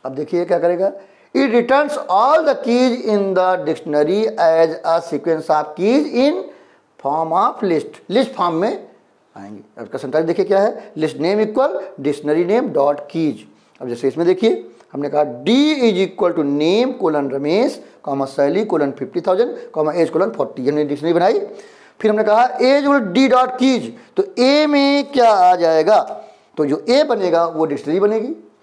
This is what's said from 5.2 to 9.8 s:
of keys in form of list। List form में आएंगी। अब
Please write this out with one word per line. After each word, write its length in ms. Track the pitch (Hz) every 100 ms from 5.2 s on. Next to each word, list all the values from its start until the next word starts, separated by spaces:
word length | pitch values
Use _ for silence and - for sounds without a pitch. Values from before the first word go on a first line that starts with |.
| 170 160 156
of 200 | 151 151 -
keys 320 | 196 262 294 233
in 260 | 277 359 - - - _ _ _
form 320 | 139 151 160
of 320 | 165 220 -
list। 320 | 202 160 - - _
List 220 | 202 262
form 220 | - 175
में 340 | 165 208 403 - _ _ _ _ -
आएंगी। 280 | 101 104 -
अब 60 | -